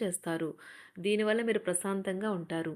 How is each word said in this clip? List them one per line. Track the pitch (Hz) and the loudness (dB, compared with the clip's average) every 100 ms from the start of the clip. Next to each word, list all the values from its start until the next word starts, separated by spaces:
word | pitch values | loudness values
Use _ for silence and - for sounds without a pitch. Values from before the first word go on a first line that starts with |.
చేస్తారు. | 202 175 175 165 160 - - - - - | -2 -2 -2 -2 -2 -6 -14 -20 -18 -4
దీనివల్ల | 190 208 214 226 226 | 2 2 4 4 4
మీరు | 214 202 | 2 2
ప్రశాంతంగా | 175 196 196 190 185 214 185 | 0 0 0 0 0 0 -2
ఉంటారు. | 165 165 165 | -2 -2 -2